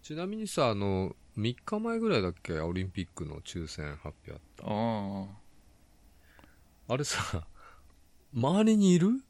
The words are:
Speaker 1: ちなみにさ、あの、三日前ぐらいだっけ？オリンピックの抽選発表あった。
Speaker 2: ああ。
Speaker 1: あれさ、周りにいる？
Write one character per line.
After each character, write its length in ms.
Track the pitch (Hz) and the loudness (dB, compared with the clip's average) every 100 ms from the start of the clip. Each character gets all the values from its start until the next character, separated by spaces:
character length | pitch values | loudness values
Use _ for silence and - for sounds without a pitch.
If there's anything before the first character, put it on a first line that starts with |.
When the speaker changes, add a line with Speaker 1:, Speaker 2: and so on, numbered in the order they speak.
Speaker 1:
ち 120 | - 156 | -12 -8
な 120 | 185 | -6
み 80 | 220 | -6
に 120 | 214 | -4
さ、 200 | - 131 | 0 2
あ 60 | 104 | 2
の、 400 | 101 95 95 - - - | 0 0 0 -6 -14 -4
三 180 | 107 123 | -4 -4
日 240 | - 214 | -6 -4
前 180 | 226 226 | -2 -2
ぐ 120 | 226 | 2
ら 80 | 147 | 2
い 40 | |
だ 60 | 92 | 0
っ 60 | 87 | -4
け？ 160 | - 82 | -6 -4
オ 140 | 80 | -2
リ 100 | 90 | -2
ン 80 | 92 | -4
ピ 120 | 95 | -6
ッ 40 | 87 - | -8 -8
ク 100 | 76 | -10
の 140 | 73 | -10
抽 280 | - 90 80 | -10 -10 -8
選 280 | - 76 73 | -8 -10 -10
発 220 | 76 - - | -12 -14 -16
表 60 | |
あ 20 | 73 | -18
っ 40 | - - | -18 -14
た。 80 | - | -6
Speaker 2:
あ 640 | 107 117 110 98 98 98 101 - - - _ _ _ - - - - - - _ _ - | -2 -2 -2 -4 -6 -10 -14 -20 -20 -20 _ _ _ -20 -20 -20 -20 -20 -20 _ _ -4
あ。 40 | |
Speaker 1:
あ 40 | 127 | -4
れ 80 | 147 | -2
さ、 420 | - - 90 - - - - - - - - _ | -4 -4 -6 -8 -20 -20 -20 -20 -20 -20 -20 _
周 300 | 123 127 185 | 0 2 4
り 120 | 220 220 | 6 6
に 180 | 196 | 8
い 60 | 175 | 8
る？ 240 | 185 254 - | 6 2 -2